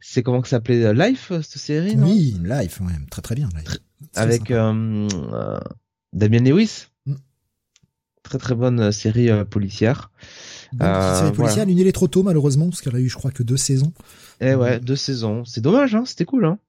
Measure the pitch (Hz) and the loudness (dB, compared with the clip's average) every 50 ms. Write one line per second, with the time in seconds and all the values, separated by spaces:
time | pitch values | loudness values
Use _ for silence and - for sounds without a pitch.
0 | _ - - 131 110 123 123 123 123 - - 117 110 117 123 117 113 107 107 120 | _ -4 -4 -4 0 0 0 0 0 0 -2 -2 0 2 2 2 4 4 4 4
1 | 170 226 262 254 - - 190 165 151 - - 135 - - 147 151 170 196 220 226 | 4 2 0 -2 -4 -8 -6 -6 -6 -8 -12 -18 -8 -4 -4 -2 -2 0 2 2
2 | 139 165 202 220 165 135 107 90 85 87 120 143 113 87 - - 95 90 87 78 | 4 4 4 4 4 2 0 -2 -4 -4 -2 -2 -2 -4 -6 -6 -6 -6 -6 -6
3 | 71 67 - - - - 117 120 147 107 85 78 78 80 - - _ _ _ _ | -8 -10 -12 -14 -8 -6 -4 -4 -4 -4 -6 -8 -10 -10 -12 -12 _ _ _ _
4 | - - _ - 110 113 117 117 110 104 123 117 110 110 110 110 110 110 110 104 | -20 -12 _ -2 0 0 0 0 0 -2 0 0 2 0 0 0 -2 -2 -2 -2
5 | 104 104 98 87 71 55 55 58 55 50 52 - - - - - _ _ _ _ | -2 -4 -4 -6 -8 -8 -8 -6 -6 -6 -8 -8 -10 -12 -16 -18 _ _ _ _
6 | _ _ - 87 107 104 113 117 123 131 139 190 226 214 - - - _ _ _ | _ _ -2 0 2 4 4 4 4 4 4 4 4 2 -2 -10 -18 _ _ _
7 | _ 135 139 135 _ _ _ _ _ _ _ _ _ _ _ _ _ _ _ _ | _ -10 -10 -10 _ _ _ _ _ _ _ _ _ _ _ _ _ _ _ _
8 | _ _ _ _ _ - - 135 - - 131 113 123 127 123 120 113 104 104 - | _ _ _ _ _ -8 -8 -8 -4 -2 -2 0 2 0 2 2 2 2 0 0
9 | - 110 107 120 120 117 110 104 104 104 - 104 101 98 - - 110 110 139 - | 0 0 2 2 4 4 4 2 0 -2 -4 -4 -4 -4 -2 0 2 2 2 0
10 | - - _ _ - - - - - - - - - - - 120 - 95 98 95 | -6 -18 _ _ -20 -20 -20 -20 -20 -20 -20 -20 -18 -14 -6 0 0 2 2 2
11 | - 190 92 - - - - 104 117 117 107 104 220 196 180 175 185 190 180 - | 2 2 2 2 2 2 2 2 2 2 2 2 2 2 4 4 4 2 2 2
12 | 185 180 - 185 190 202 175 156 139 147 135 139 160 180 175 - - 139 117 123 | 0 2 2 2 2 2 2 2 2 2 2 2 0 0 -2 -4 -6 -4 -2 0
13 | 127 127 - - - 135 131 - 120 113 127 135 - - 139 131 135 156 170 - | -2 -2 -2 -4 -8 -8 -4 -4 -4 -2 -2 -2 0 0 0 2 2 0 -2 -6
14 | - - - - - - _ _ 117 131 135 131 123 120 123 117 123 120 135 139 | -18 -20 -20 -20 -20 -20 _ _ 0 2 2 2 2 2 0 -2 -2 -4 -4 -4
15 | - - 139 123 113 110 104 117 123 - - 123 110 135 196 262 285 269 214 214 | -2 -6 -6 -4 -2 -4 -4 -4 -6 -8 -8 -2 0 2 4 4 2 2 0 -2
16 | 240 262 - - 196 - - 262 208 156 175 214 _ | -2 -4 -4 -6 -6 -2 0 0 2 2 0 -2 _